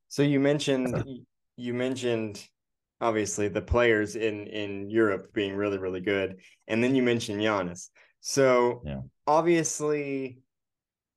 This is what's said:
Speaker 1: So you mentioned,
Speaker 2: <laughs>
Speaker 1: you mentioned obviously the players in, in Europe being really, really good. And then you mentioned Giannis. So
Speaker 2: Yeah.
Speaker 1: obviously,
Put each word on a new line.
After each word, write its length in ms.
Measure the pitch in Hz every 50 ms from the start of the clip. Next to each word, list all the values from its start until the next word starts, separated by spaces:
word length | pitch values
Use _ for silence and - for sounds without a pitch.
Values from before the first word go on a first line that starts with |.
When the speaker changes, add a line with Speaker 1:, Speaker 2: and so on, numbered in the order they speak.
| _ -
Speaker 1:
So 140 | - - 143
you 180 | 143 143 135
mentioned, 640 | 139 143 147 147 - 143 135 131 127 123 117 - - 139 131 120 - _ _
Speaker 2:
<laughs> 200 | _ _ _ _
Speaker 1:
you 180 | - 123 120 120
mentioned 720 | 123 127 131 131 - 123 120 117 113 110 107 104 - - - _ _ _ _ _ _ _ _ _ -
obviously 480 | 117 117 110 110 104 95 - 104 104 104
the 140 | 87 107 -
players 540 | - 123 120 120 117 110 107 104 101 -
in, 300 | 110 110 110 104 104 104
in 440 | - 104 107 104 101 98 98 101 101
Europe 420 | 107 113 113 104 95 92 92 - -
being 220 | 110 101 98 95
really, 240 | 98 104 104 101 92
really 220 | 92 92 92 92
good. 400 | 90 104 101 98 95 92 92 - - - _ _ _
And 160 | - 110 113 120
then 120 | 123 135
you 80 | 131 123
mentioned 380 | 123 120 113 - - 104 101
Giannis. 500 | 107 110 107 98 90 87 85 - - - _ _ _ _ _ _
So 640 | - - - 139 135 131 127 123 120 123 120 - -
Speaker 2:
Yeah. 160 | 73 69 67 64 65 - _ _
Speaker 1:
obviously, 1120 | 143 151 160 160 175 170 165 156 - - - 151 151 151 147 143 139 139 135 135 131 123 127 _ _ _ _ _ _ _ _ _ _ _ _ _ _ _